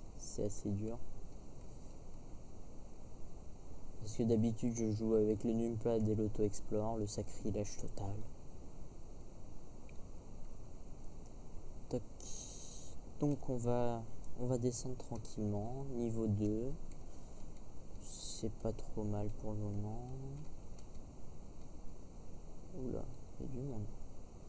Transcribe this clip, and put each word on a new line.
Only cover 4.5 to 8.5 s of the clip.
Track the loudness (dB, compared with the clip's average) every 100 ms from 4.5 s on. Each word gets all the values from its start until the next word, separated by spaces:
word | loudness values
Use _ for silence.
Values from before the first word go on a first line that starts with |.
| 4 2
je | 4 2
joue | 4 6
avec | 6 6 6
le | 4
numpad | 4 2 2 2 4 4
et |
l'auto-explore, | 4 4 4 4 4 2 2 2 2
le | 0
sacrilège | 0 0 0 2 2 2 0
total. | 2 2 2 2 0 -2 -4